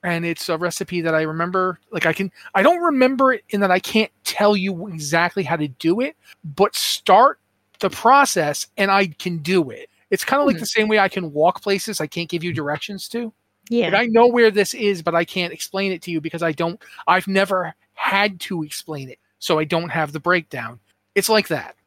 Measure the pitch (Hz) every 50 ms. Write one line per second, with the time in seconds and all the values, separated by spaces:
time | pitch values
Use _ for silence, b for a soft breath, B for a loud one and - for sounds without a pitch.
0 | - 180 170 165 170 170 165 - - - 170 160 175 175 160 - - - 180 175
1 | 165 165 160 156 160 156 156 160 170 175 180 185 185 185 180 - _ _ - 175
2 | - 165 160 - 196 190 B B B B B 196 196 285 349 349 339 339 294 262
3 | 254 254 269 247 269 262 254 208 _ _ - 202 202 190 180 185 - - - 214
4 | 220 - _ _ _ - - - 208 208 214 202 180 196 190 165 180 214 175 160
5 | 151 143 156 165 170 175 - 202 185 135 165 160 151 147 131 _ - 160 175 220
6 | 254 294 320 b b b b b _ 160 143 - 196 202 - - - - - -
7 | _ - 190 202 247 277 - _ _ _ _ _ _ _ _ _ - 190 - -
8 | - 226 262 277 285 254 - 185 156 147 147 - - _ _ - 196 196 196 196
9 | 202 185 147 _ - 185 175 165 147 160 185 185 160 127 113 131 - _ _ _
10 | _ _ 202 185 - - - 277 294 285 233 - 226 - - 226 214 214 214 214
11 | 196 190 - 196 180 160 143 147 151 175 - - - 208 196 196 - - 208 -
12 | 156 151 - 170 170 160 - 175 156 180 165 - 147 143 151 151 - - 202 190
13 | - - - 233 240 226 _ _ _ _ _ _ _ - 233 233 226 165 180 202
14 | 240 233 220 226 240 247 233 247 233 220 202 208 196 - - 247 214 208 202 175
15 | 160 175 165 170 170 - - 190 180 170 - - - - - 196 196 196 190 165
16 | - - 170 160 147 160 - 170 170 165 156 - 170 170 175 - B B B B
17 | B B 175 185 - - 190 196 196 190 196 185 175 165 - _ _ _ _ -
18 | - - 196 196 202 214 196 170 - - 190 170 156 151 - - - - 156 143
19 | 135 131 127 _ _ _ _ _ - - 175 156 160 147 175 165 170 170 - 165
20 | 156 147 147 156 - 170 180 175 156 _ - 131 120 113 123 117 _ _ _ _
21 | _ _ _ 202 190 - 220 214 202 - 165 139 123 - - _ _